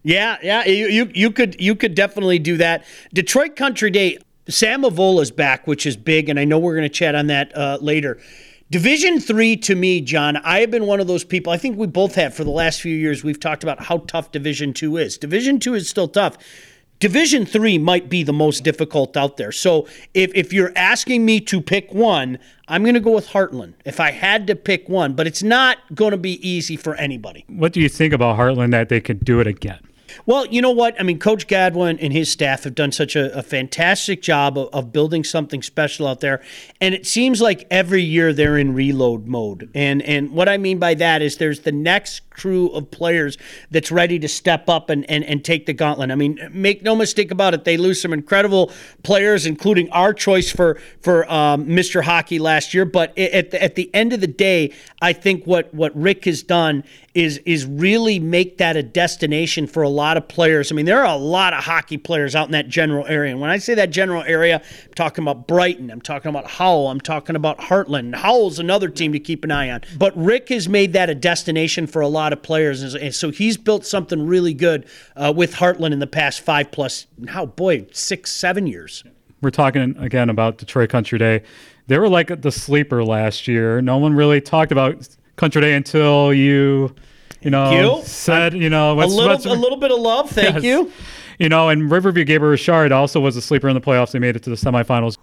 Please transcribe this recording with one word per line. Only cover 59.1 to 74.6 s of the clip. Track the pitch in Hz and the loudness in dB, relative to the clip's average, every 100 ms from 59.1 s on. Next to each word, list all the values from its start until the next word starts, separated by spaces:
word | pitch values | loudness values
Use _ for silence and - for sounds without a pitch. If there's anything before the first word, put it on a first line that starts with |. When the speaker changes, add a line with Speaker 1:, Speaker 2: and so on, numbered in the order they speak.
| - 156 151 165 - 143 | 0 -2 -2 -2 -4 -4
Speaker 1:
for | 160 | -2
a | 143 | 0
lot | 143 151 160 | 0 0 0
of | - | -2
players. | - 160 156 139 | 0 2 4 0
I | |
mean, | 151 160 | -2 2
there | 196 | 4
are | 180 | 2
a | 147 | 0
lot | 147 185 185 | -2 0 0
of | 147 | 0
hockey | 156 165 - 147 | -2 -2 -2 -8
players | - 160 139 | -4 -2 0
out | 151 143 | -2 0
in | |
that | 151 143 | -2 -2
general | 160 156 143 143 | 0 0 0 -2
area. | 156 143 | -2 -2
And | 127 | -4
when | 147 | -2
I | 196 | -2
say | 214 | 0
that | 220 185 | 0 0
general | 165 190 170 | 0 -2 -2
area, | 156 160 170 160 | -2 2 2 2
I'm | - - - | -2 -20 -14
talking | - 160 - | -6 -4 -4
about | 151 123 123 | -4 -4 0
Brighton, | 175 180 180 127 | 2 2 -2 -10
I'm | 113 | -14
talking | - 143 156 | -12 -10 -8
about | 143 - | -8 -8
Howell, | - 185 165 135 | -2 2 2 0
I'm | 135 | -4
talking | - 156 - 160 | -6 -8 -4 -4
about | 151 143 | -2 -4
Heartland. | - 190 190 143 120 120 | 0 0 0 -4 -6 -4
Howell's | 196 247 196 160 | 2 2 2 -2
another | 170 196 185 | -2 0 -2
team | - 160 | -4 -4
to | 147 | -4
keep | 147 156 | -6 -8
an | 156 | -4
eye | 143 131 | -4 -4
on. | 120 - 160 | -8 -10 -2
But | 196 185 | 0 2
Rick | 170 247 254 | 2 0 0
has | 240 170 | -4 0
made | 202 196 | 2 2
that | 185 175 | 2 0
a | |
destination | 139 175 165 - 160 160 - 156 | 0 -2 -2 -2 -2 -2 -4 -4
for | 160 | -2
a | 143 | 0
lot | 156 156 | 0 -2
of | 147 | -4
players. | - 156 156 131 | -2 0 0 -2
And, | 135 131 | -8 -8
and | 143 | -8
so | - 160 | -6 -6
he's | 147 220 214 | -2 -2 -2
built | 214 208 - | -4 -4 -4
something | 202 - 165 151 | -6 -4 -4 0
really | 180 175 | 0 0
good, | 135 | 0